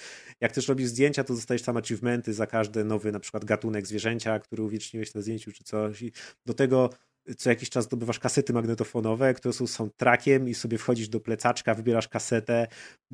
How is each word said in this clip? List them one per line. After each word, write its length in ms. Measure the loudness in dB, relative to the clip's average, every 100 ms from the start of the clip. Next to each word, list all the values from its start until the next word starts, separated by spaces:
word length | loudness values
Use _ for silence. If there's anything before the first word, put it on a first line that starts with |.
| -18 -18 -20 -4
Jak 120 | -2
też 160 | 0 0
robisz 200 | 0 0
zdjęcia, 360 | 4 4 4
to 100 | -2
dostajesz 280 | -4 -2 -2
tam 140 | 0 -2
achievementy 580 | -2 -2 0 0 -2
za 120 | -2 0
każdy 380 | 0 0 0
nowy 280 | 0 0 -2
na 80 | -4
przykład 240 | -6 -8
gatunek 420 | 0 0 0 -4 -4
zwierzęcia, 520 | -2 -2 -2 0 -2
który 240 | -4 -6
uwieczniłeś 520 | -4 -6 -8 -8 -8
na 60 | -6
zdjęciu 320 | -6 -6 -10
czy 120 | -16
coś. 380 | -6 -4 -2 -4
I 100 | -12 -12 -18 -12 -6
do 80 |
tego 360 | 2 4 6 4 0 _ _ -16 -2
co 120 | 2
jakiś 200 | 2 0
czas 140 | -2
zdobywasz 340 | -2 -2 -2 -2
kasety 340 | 0 2 2
magnetofonowe, 840 | 0 0 0 0 0 0 2 2
które 180 | 2 -2
są 140 | -2 -4
soundtrackiem 840 | -4 -6 2 4 4 4 4 2
i 60 |
sobie 240 | -4 -4 -2
wchodzisz 300 | 0 0 0
do 120 | -4
plecaczka, 540 | -2 0 2 2 0
wybierasz 340 | 0 2 2 0
kasetę. 580 | -4 0 0 2 0 0 -6 -20 -20 _